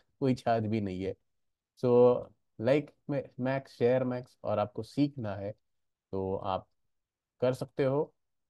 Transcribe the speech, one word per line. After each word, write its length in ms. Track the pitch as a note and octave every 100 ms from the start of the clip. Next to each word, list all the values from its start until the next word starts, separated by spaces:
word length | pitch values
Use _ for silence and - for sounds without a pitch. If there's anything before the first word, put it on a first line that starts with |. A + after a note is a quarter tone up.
| _ _
कोई 140 | C3+
चार्ज 320 | B2+ - A#2 G#2+
भी 140 | A2+
नहीं 220 | G2+ F#2
है। 100 | F#2+ - _ _ _ _ _ _
So, 80 | B2+ A#2+ B2 B2 - _ _ -
like 300 | A2+ D3+ D3 _ -
मैं, 140 | C#3+ - -
मैक्स, 320 | B2 C3+ C3+
शेयर 320 | - A#2+ B2+
मैक्स, 340 | B2+ B2 - _
और 140 | - G#2
आपको 240 | G#2 -
सीखना 520 | A2 - D3 C#3+ A2 G2
है 160 | G2+ - _ _ _ _ _
तो 220 | G2 F#2+ F#2+
आप 300 | G2+ F#2 - _ _ _ _ _ _ _
कर 140 | B2
सकते 300 | B2+ - -
हो, 300 | C3+ C#3 E3 _ _ _ _